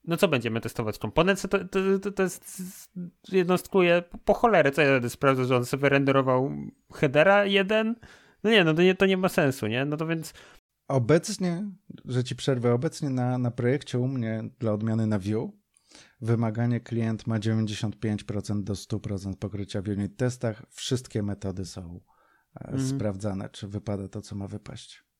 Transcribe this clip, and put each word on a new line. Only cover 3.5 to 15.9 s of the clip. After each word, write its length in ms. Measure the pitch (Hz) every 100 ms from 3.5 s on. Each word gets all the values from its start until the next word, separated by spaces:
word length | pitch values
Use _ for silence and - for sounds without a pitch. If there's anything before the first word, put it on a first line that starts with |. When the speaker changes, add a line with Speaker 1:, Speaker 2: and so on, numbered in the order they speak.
| 180 - 196 175 175 175
Speaker 1:
po, 60 | -
po 160 | -
cholerę, 380 | 196 240 196 139
co 100 | 139
ja 60 | 143
wtedy 220 | 135 120
sprawdzę, 360 | - 139 131 127
że 100 | 127
on 80 | 123
sobie 240 | 139 139
renderował 600 | 139 139 135 131 127 139 147 143 _ _
headera 520 | - 147 143 180 202 202
jeden? 500 | 196 196 214 220 233 - - _ _
No 60 | 208
nie, 140 | 226
no 100 | 165
to 80 | 156
nie, 140 | 180 185
to 100 | 190
nie 120 | 190
ma 120 | 190
sensu, 380 | - 147 131 107
nie? 180 | 120 139
No 120 | 151
to 100 | 160
więc 260 | 165 160 - - - _ _ _
Speaker 2:
Obecnie, 760 | 139 117 165 - 196 180 170 208 185 _ - -
że 180 | 123
ci 120 | 127 123
przerwę, 380 | - 127 120
obecnie 360 | 120 127 - 147
na, 280 | 127 123 127
na 140 | 123
projekcie 480 | 107 120 143 - 127
u 80 | 127
mnie 360 | 135 113 110 113 _
dla 140 | 113
odmiany 340 | 104 110 110 110
na 120 | 107
Vue 320 | 98 107 202 - _ _ _